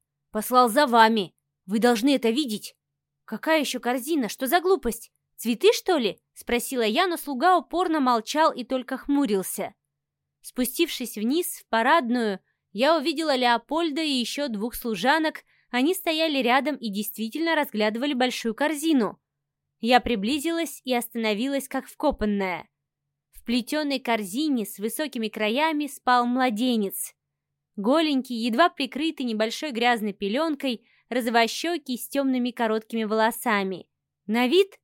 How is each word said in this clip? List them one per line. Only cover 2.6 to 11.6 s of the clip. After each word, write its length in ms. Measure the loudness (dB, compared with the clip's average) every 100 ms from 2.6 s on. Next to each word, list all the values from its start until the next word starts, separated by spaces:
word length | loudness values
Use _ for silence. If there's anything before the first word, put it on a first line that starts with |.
| -10 -20 _ _ _ _ -12
"Какая 340 | -6 0 0
еще 200 | 0 -4
корзина? 500 | -2 -2 -2 -2 -2
Что 160 | -4 0
за 140 | 2
глупость? 500 | 4 2 0 -6 -10 _ _ -8
Цветы, 360 | -4 2 4
что 240 | 4 2 0
ли?" 220 | 0 -4 _
спросила 500 | -14 -4 -4 -2 -2
я, 240 | 0 2 0
но 100 | -2
слуга 400 | -6 0 2 2
упорно 420 | 0 -2 0 2
молчал 520 | 2 0 0 2 2
и 120 | 0
только 340 | -4 -6 -4 -8
хмурился. 760 | 0 0 2 0 -2 -6 -10 -12 _ _ _ _ _ _
Спустившись 760 | -10 -6 -4 -2 -2 -4 -8 -4
вниз 460 | -2 -2 -4 -8